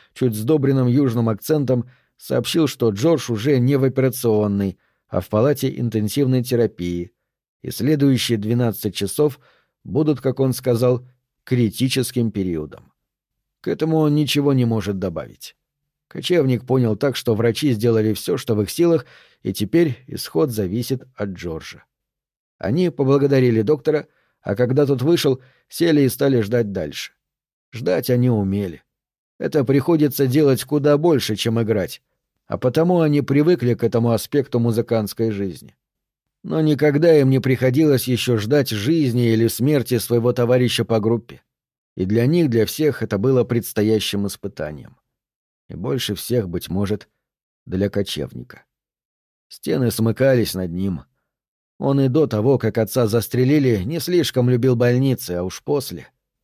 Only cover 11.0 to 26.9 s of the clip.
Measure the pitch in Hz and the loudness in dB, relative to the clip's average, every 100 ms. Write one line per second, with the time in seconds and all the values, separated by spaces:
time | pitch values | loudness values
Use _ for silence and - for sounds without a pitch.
11 | - _ _ _ - 123 113 - 131 135 | -4 _ _ _ -2 0 0 0 -2 -2
12 | 120 123 113 101 92 80 76 - _ _ | -2 -2 -2 -2 -4 -4 -8 -14 _ _
13 | _ _ _ _ _ _ 175 170 160 160 | _ _ _ _ _ _ -6 -4 0 2
14 | 151 147 143 143 143 135 120 113 101 95 | 2 2 0 0 2 2 2 0 -2 -4
15 | 92 80 60 - - _ _ _ _ _ | -4 -6 -10 -14 -20 _ _ _ _ _
16 | _ - - 180 135 123 - 131 117 104 | _ -8 -2 0 2 0 0 0 0 0
17 | 143 120 - 107 117 107 147 110 117 113 | -2 -4 -2 0 0 0 -2 0 2 2
18 | 107 101 - 135 - 107 101 - 170 160 | 0 -2 -4 -4 -2 -2 -2 0 2 2
19 | - - _ _ - 98 104 170 165 117 | -2 -20 _ _ -8 -6 0 2 0 -2
20 | - - - 160 156 107 92 113 120 131 | -10 -14 -6 -2 -2 -2 -4 -4 -4 -6
21 | - - 104 87 87 80 - - _ _ | -8 -10 -10 -8 -10 -10 -12 -20 _ _
22 | _ _ _ _ _ - 92 147 180 170 | _ _ _ _ _ -10 -4 0 -2 0
23 | 135 139 139 135 127 110 107 151 - 151 | 0 2 4 4 4 2 0 0 0 -2
24 | - _ _ _ - 101 120 131 139 135 | -4 _ _ _ -6 -2 0 2 2 2
25 | 139 170 147 127 _ _ _ - 170 151 | 2 2 2 -2 _ _ _ -2 2 4
26 | 131 - 139 127 101 120 107 95 76 | 2 2 0 2 2 0 -2 -4 -8